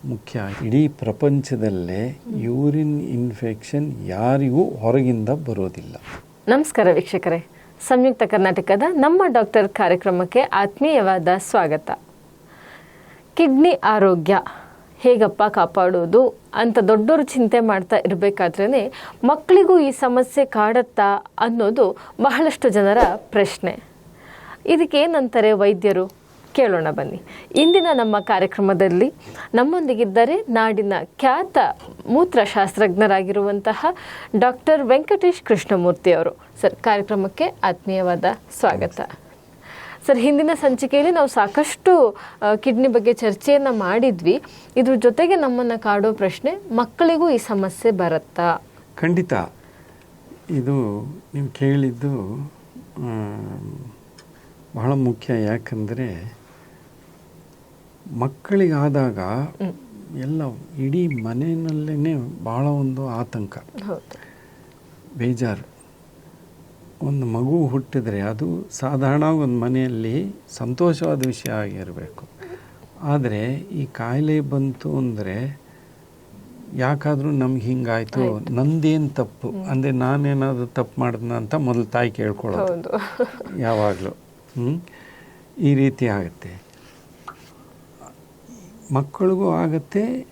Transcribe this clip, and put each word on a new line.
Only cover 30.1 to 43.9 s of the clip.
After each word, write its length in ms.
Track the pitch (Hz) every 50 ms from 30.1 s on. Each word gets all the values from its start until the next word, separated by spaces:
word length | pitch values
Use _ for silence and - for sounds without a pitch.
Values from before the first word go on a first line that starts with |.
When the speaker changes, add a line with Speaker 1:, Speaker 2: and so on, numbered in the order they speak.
| 190 226 233 247 320 403 427 285
Speaker 2:
ನಾಡಿನ 440 | 226 226 220 220 220 208 208 202 196 165 143 - _ -
ಖ್ಯಾತ 400 | 269 269 254 320 381 370 - 294 214 139 - - - - - - - -
ಮೂತ್ರಶಾಸ್ತ್ರಜ್ಞರಾಗಿರುವಂತಹ 1800 | 233 294 180 359 - 240 202 196 - 214 196 190 - - 214 196 175 190 220 208 196 190 190 185 196 202 202 202 202 202 196 220 214 - - 320 349 - - - - - - - - 214
ಡಾಕ್ಟರ್ 460 | 240 247 254 - - - 311 302 277
ವೆಂಕಟೇಶ್ 580 | 220 254 277 311 - 415 392 359 359 359 -
ಕೃಷ್ಣಮೂರ್ತಿ 680 | - - 226 190 - - 214 185 175 175 170 - - 185
ಅವರು. 180 | 175 156 165 - - - - - - -
ಸರ್, 140 | - 196 -
ಕಾರ್ಯಕ್ರಮಕ್ಕೆ 800 | - - 233 214 202 202 202 214 196 190 196 - - 311 349 - - -
ಆತ್ಮೀಯವಾದ 600 | 196 175 180 - 196 190 190 185 180 175 170 - 180 - - - - - -
ಸ್ವಾಗತ. 420 | - - - 190 190 175 - - - - - - - - - - _ _ - - - - - - - - - - -
ಸರ್, 120 | - 269 247
ಹಿಂದಿನ 320 | 226 285 294 285 311 311 330
ಸಂಚಿಕೆಯಲ್ಲಿ 580 | 302 302 277 254 226 277 262 - 285 285 339
ನಾವು 160 | 349 339 285 262
ಸಾಕಷ್ಟು, 880 | - - 202 202 202 285 302 302 - - - 370 370 339 269 214 202 - - - - -
ಆ, 120 | 220 208 214
ಕಿಡ್ನಿ 320 | 214 214 269 240 226 262 269
ಬಗ್ಗೆ 240 | 220 240 202 233
ಚರ್ಚೆಯನ್ನ 540 | 240 - 240 214 202 208 - - 285 285 277 269
ಮಾಡಿದ್ವಿ. 720 | 240 220 196 180